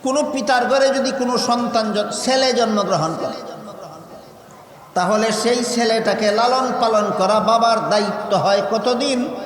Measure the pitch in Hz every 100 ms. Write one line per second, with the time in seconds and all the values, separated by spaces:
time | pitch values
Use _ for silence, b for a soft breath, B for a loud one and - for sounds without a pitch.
0 | 262 294 285 262 220 247 226 269 269 269
1 | 262 247 247 240 - 240 240 233 214 208
2 | 208 - - 262 262 240 220 214 185 170
3 | 165 160 - - - - 147 - 170 -
4 | - - - - - - - - - 180
5 | 180 214 220 214 226 247 233 233 226 220
6 | 220 208 214 208 247 254 254 - 233 214
7 | 208 - 190 214 190 226 233 220 - 208
8 | 208 - - 190 175 202 196 220 247 240
9 | 190 247 269 -